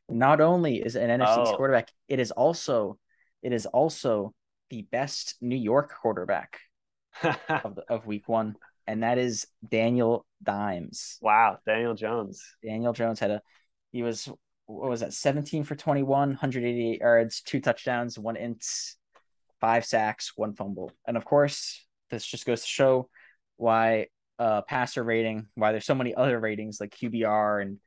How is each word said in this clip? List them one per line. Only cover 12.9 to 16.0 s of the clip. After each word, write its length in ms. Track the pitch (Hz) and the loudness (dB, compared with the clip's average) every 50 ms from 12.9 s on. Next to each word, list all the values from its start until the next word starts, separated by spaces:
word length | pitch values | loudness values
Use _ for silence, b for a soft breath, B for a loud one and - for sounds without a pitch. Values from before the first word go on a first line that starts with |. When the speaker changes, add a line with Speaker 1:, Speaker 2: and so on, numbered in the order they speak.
| 113 | -2
Speaker 1:
Jones 260 | - 117 113 110 - | 0 -2 -2 -2 -2
had 120 | 117 101 | -2 -2
a, 100 | 104 107 - _ _ _ _ _ _ _ _ _ | -2 -4 -6 _ _ _ _ _ _ _ _ _
he 100 | - 123 | -8 -4
was, 280 | 120 117 113 107 - 135 - - _ _ _ _ _ | -4 -4 -4 -6 -8 -12 -14 -18 _ _ _ _ _
what 240 | - 110 - - 131 | -16 -12 -8 -6 -4
was 120 | 123 117 | -4 -4
that, 100 | 117 - | -4 -6
seventeen 540 | - - - 147 139 147 147 - - 156 147 | -6 -2 0 0 0 0 -2 -4 -4 -4 -4
for 100 | - 151 | -4 -8
twenty-one, 580 | - - 156 143 143 | -6 -2 0 0 0